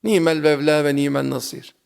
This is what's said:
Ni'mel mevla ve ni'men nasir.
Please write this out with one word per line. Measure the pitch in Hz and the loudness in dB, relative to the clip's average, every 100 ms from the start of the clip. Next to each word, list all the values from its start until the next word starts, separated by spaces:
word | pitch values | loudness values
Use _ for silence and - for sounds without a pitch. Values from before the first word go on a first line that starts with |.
Ni'mel | 220 202 165 160 | 2 2 2 2
mevla | 151 143 151 151 147 | 2 2 2 2 2
ve | 143 | 0
ni'men | 143 139 135 | 0 -2 -4
nasir. | 135 - 135 - _ | -6 -8 -14 -18 _